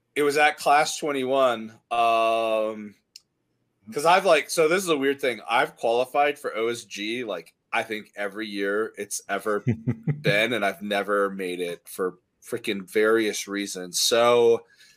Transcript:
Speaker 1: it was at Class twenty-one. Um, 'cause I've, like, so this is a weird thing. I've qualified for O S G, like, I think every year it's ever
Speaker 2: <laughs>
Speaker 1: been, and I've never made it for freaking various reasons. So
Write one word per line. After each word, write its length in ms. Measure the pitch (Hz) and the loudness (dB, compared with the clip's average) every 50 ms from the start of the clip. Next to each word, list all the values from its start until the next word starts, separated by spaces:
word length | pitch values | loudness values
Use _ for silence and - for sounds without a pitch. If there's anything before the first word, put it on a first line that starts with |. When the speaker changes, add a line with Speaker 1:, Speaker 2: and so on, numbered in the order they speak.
| _ _ - | _ _ -2
Speaker 1:
it 80 | 139 147 | 0 0
was 140 | 143 139 | 2 4
at 200 | 151 151 151 147 | 4 4 4 2
Class 400 | - - 156 143 151 156 151 - | 2 2 4 4 4 4 2 -2
twenty-one. 720 | - 170 151 139 135 127 127 135 135 135 127 117 110 110 113 113 - _ - | -4 -4 -4 -2 -2 -2 0 2 4 4 4 2 0 -6 -12 -16 -16 _ -6
Um, 1040 | 120 120 117 117 113 113 113 113 113 113 113 113 110 110 110 107 110 107 104 104 101 _ _ _ - - _ _ _ _ _ _ _ _ _ _ _ _ _ - - | -2 0 2 2 2 2 2 2 2 0 0 0 0 0 0 -2 -4 -8 -12 -16 -16 _ _ _ -20 -20 _ _ _ _ _ _ _ _ _ _ _ _ _ -10 -4
'cause 120 | 147 143 | 0 4
I've, 200 | 165 180 196 185 | 4 4 6 6
like, 240 | 190 160 147 - - | 4 4 4 2 0
so 180 | - 175 160 | 0 2 2
this 140 | 156 170 196 196 | 2 2 0 0
is 60 | 170 | 0
a 80 | 160 | 0
weird 240 | 139 135 139 139 135 | 0 2 0 0 0
thing. 200 | - 131 113 107 - | -2 -4 -4 -4 -4
I've 280 | - 113 127 143 - - | -2 0 0 0 0 -4
qualified 640 | - - 117 117 120 131 - - 143 143 147 143 - | -4 -2 0 0 0 0 0 0 0 2 0 0 -4
for 160 | - 98 80 | -8 -8 -4
O 120 | 107 113 117 | -2 -2 -2
S 160 | 117 113 113 | -4 -6 -10
G, 380 | - - 101 101 110 113 123 123 | -12 -10 -8 -8 -6 -6 -6 -6
like, 300 | 107 92 85 85 - _ _ _ _ | -8 -8 -10 -10 -14 _ _ _ _
I 120 | - 113 110 | -6 -4 -4
think 280 | - 110 107 95 _ - | -4 -8 -10 -10 _ -10
every 320 | 98 104 101 95 104 110 | -8 -8 -8 -8 -8 -10
year 460 | 107 101 101 101 98 101 107 110 107 - | -8 -6 -4 -2 -2 -2 -2 -4 -4 -6
it's 240 | - 101 101 - - - - | -10 -10 -10 -10 -10 -8 -6
ever 300 | 98 98 - 110 104 104 | -8 -6 -4 -2 -4 -2
Speaker 2:
<laughs> 600 | - 123 110 113 - 120 113 - - - 147 - | -2 -4 -4 -4 -4 -8 -8 -6 -4 -6 -6 -2
Speaker 1:
been, 320 | - 107 101 104 110 117 123 | -2 0 0 0 0 0 0
and 120 | 107 101 | -2 -2
I've 160 | 98 92 - | -2 -4 -4
never 480 | 101 104 101 101 101 98 104 101 98 98 | -6 -4 -4 -2 -2 0 0 0 0 -2
made 300 | 98 98 95 90 90 87 | -4 -6 -6 -6 -6 -6
it 220 | 87 87 85 - _ | -6 -6 -8 -10 _
for 280 | - - - 95 90 87 - _ _ _ _ - | -12 -8 -6 -4 -4 -6 -8 _ _ _ _ -14
freaking 380 | - - 117 - 113 104 98 92 87 | -10 -10 -6 -4 -4 -6 -6 -6 -4
various 580 | - 110 107 107 113 113 110 104 98 - - | 0 2 4 4 4 4 2 0 -2 -6 -6
reasons. 520 | 101 101 101 101 98 - 92 90 90 85 - | -6 -6 -6 -6 -6 -8 -10 -10 -6 -4 -2
So 680 | - - 120 117 117 120 120 120 117 117 117 113 - _ _ _ - _ _ | 0 2 4 4 6 6 6 6 6 4 4 2 -2 _ _ _ -20 _ _